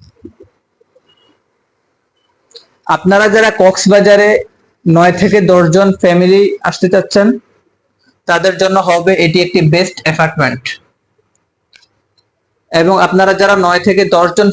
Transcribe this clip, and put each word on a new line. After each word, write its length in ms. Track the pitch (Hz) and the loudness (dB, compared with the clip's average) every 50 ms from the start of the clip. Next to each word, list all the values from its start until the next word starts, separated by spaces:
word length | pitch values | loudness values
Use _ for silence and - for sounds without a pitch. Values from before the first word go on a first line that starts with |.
| - _ _ 480 - - _ _ - _ _ _ _ _ _ _ _ _ _ _ _ _ _ _ _ _ _ _ _ _ _ _ _ _ _ _ _ _ _ _ _ _ _ _ _ _ _ _ _ _ _ - _ _ _ _ _ - | -20 _ _ _ -20 -20 _ _ -20 _ _ _ _ _ _ _ _ _ _ _ _ _ _ _ _ _ _ _ _ _ _ _ _ _ _ _ _ _ _ _ _ _ _ _ _ _ _ _ _ _ _ -20 _ _ _ _ _ -6
আপনারা 380 | 165 - - 185 196 202 214 214 196 | -6 -4 0 0 0 2 2 2 2
যারা 140 | 220 220 220 214 - | 2 0 0 0 2
কক্সবাজারে 680 | 190 190 190 - - 185 202 202 196 208 202 202 208 208 - - - - _ _ _ _ _ _ - | 0 0 2 0 0 2 2 2 4 4 4 4 4 2 0 0 -2 -6 _ _ _ _ _ _ -2
নয় 280 | 185 160 165 175 180 175 180 | 0 2 2 2 2 0 0
থেকে 160 | 190 - 196 208 185 165 | -2 0 0 0 2 2
দশ 120 | 180 180 175 160 160 | 2 2 2 2 2
জন 120 | 190 196 196 190 - | 2 2 0 0 0
ফ্যামিলি 400 | - 180 175 175 180 180 190 196 202 196 - - - 170 | 0 0 2 2 2 2 2 2 2 0 -2 -6 -8 -8
আসতে 180 | 175 - - 180 196 | -6 -4 -4 0 0
চাচ্ছেন, 340 | 190 180 - - 208 202 220 254 247 _ _ _ _ _ _ _ _ _ _ _ _ _ _ _ _ _ - | 0 -2 0 0 0 0 0 -2 -4 _ _ _ _ _ _ _ _ _ _ _ _ _ _ _ _ _ -4
তাদের 260 | 175 170 165 190 180 170 | -4 -2 0 -2 -2 -2
জন্য 160 | 190 185 190 190 180 180 | -2 -2 0 -2 0 0
হবে 220 | 175 175 165 185 190 160 170 | -2 -2 0 0 0 0 0
এটি 120 | 165 160 185 175 | -2 0 -2 -2
একটি 140 | 180 - 185 160 156 156 | -2 -2 0 0 0 0
বেস্ট 240 | 175 190 - - - - | 0 -2 -4 -6 -8 -8
অ্যাপার্টমেন্ট। 600 | 156 160 160 160 156 - 156 139 127 123 127 - - - - _ _ _ _ _ _ _ _ _ _ _ _ _ _ _ _ _ _ _ _ _ _ _ _ _ _ _ _ _ _ _ _ _ _ _ _ _ - | -6 -4 -2 -4 -4 -2 -4 -6 -6 -6 -8 -12 -14 -14 -16 _ _ _ _ _ _ _ _ _ _ _ _ _ _ _ _ _ _ _ _ _ _ _ _ _ _ _ _ _ _ _ _ _ _ _ _ _ -6
এবং 240 | - 165 165 180 190 180 180 | -4 -2 0 0 0 0 0
আপনারা 280 | 175 180 185 190 190 190 190 | 0 0 0 0 0 0 0
যারা 140 | 196 196 202 196 185 | 0 0 0 0 0
নয় 160 | 175 175 180 180 214 | -2 -2 -2 0 0
থেকে 160 | 185 190 196 170 - | 0 0 0 0 0
দশ 120 | 170 175 175 165 - | 0 0 0 0 0
জন 100 | 208 202 | 0 0